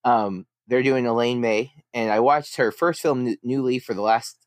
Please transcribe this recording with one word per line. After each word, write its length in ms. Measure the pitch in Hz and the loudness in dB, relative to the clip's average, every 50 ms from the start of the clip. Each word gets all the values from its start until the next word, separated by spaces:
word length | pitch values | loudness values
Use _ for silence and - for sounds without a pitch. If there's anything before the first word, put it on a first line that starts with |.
| - | 0
Um, 420 | 123 120 113 107 101 95 90 - - _ _ _ - | 2 2 2 2 -2 -4 -8 -10 -14 _ _ _ -2
they're 160 | 123 127 127 | -2 0 2
doing 220 | 135 135 131 123 120 | 2 0 2 0 0
Elaine 340 | 113 117 120 120 123 120 | 0 2 0 0 0 0
May. 320 | 117 113 107 107 123 135 - 151 _ _ - | 0 0 0 0 -2 -4 -8 -18 _ _ -6
And 180 | 120 113 110 | -4 -2 0
I 100 | 104 110 | 2 2
watched 340 | 120 135 143 151 151 - - - | 4 4 2 2 0 -4 -2 -2
her 140 | 127 110 | 0 0
first 300 | - - 170 175 180 - | 0 0 -2 -2 -2 0
film, 260 | - 160 139 127 123 120 | -2 -2 0 0 -2 -2
N-, 100 | - - - | -4 -4 -4
New 180 | 120 131 139 131 | -4 -4 -2 0
Leaf, 200 | 127 127 123 - | 0 -2 -2 -4
for 80 | - 113 | -6 -6
the 80 | 92 | -2
last, 360 | 101 107 113 113 - - - _ _ | 0 0 0 0 -2 -6 -14 _ _